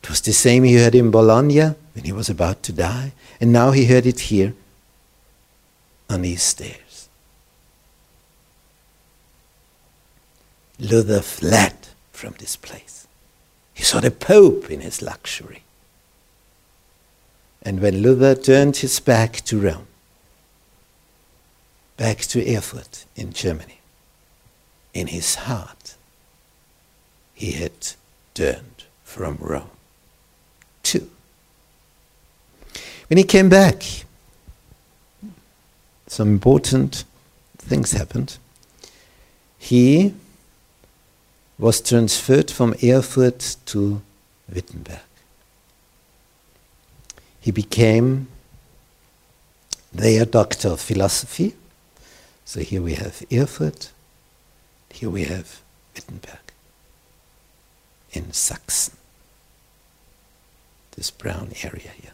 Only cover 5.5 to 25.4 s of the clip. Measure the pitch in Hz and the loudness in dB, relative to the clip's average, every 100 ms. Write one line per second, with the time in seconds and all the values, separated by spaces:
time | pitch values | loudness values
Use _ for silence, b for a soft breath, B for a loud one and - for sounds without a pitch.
5.5 | _ _ _ _ _ _ 95 90 85 - | _ _ _ _ _ _ -6 -4 -4 -4
6.5 | - - - _ - - _ _ _ _ | -4 -12 -18 _ -20 -20 _ _ _ _
7.5 | _ _ _ _ _ _ _ _ _ _ | _ _ _ _ _ _ _ _ _ _
8.5 | _ _ _ _ _ _ _ _ _ _ | _ _ _ _ _ _ _ _ _ _
9.5 | _ _ _ _ _ _ _ _ _ _ | _ _ _ _ _ _ _ _ _ _
10.5 | _ _ - 110 113 104 101 - - - | _ _ -14 0 0 2 -2 -4 -6 0
11.5 | 110 98 - - _ _ - - - - | 2 0 -4 -20 _ _ -20 -20 -16 -16
12.5 | - - - - - _ _ _ _ _ | -16 -16 -20 -20 -20 _ _ _ _ _
13.5 | _ _ - - - 127 - - 208 202 | _ _ -6 -2 0 -2 -4 4 8 8
14.5 | - - 73 69 - 80 - - - 78 | 6 -8 -12 -12 -12 -12 -14 -14 -14 -16
15.5 | - _ _ _ _ _ _ _ _ _ | -20 _ _ _ _ _ _ _ _ _
16.5 | _ _ _ _ _ _ _ _ _ _ | _ _ _ _ _ _ _ _ _ _
17.5 | _ 101 95 101 95 117 127 135 131 - | _ -10 -2 0 2 4 6 4 4 4
18.5 | 135 143 135 131 - - 113 113 - - | 4 4 0 -6 -4 0 2 0 -4 -6
19.5 | 107 101 82 - _ _ _ _ _ _ | -2 -2 -4 -14 _ _ _ _ _ _
20.5 | _ _ _ _ _ _ _ _ _ _ | _ _ _ _ _ _ _ _ _ _
21.5 | _ _ _ _ - 113 104 - 120 113 | _ _ _ _ -6 -6 -4 -4 -4 -2
22.5 | 113 - 62 - - - - - - 95 | -4 -6 -16 -20 -20 -20 -16 -14 -8 -6
23.5 | 80 - _ _ _ _ _ _ _ _ | -6 -12 _ _ _ _ _ _ _ _
24.5 | _ _ _ _ 90 90 85 80 - | _ _ _ _ -10 -10 -8 -8 -8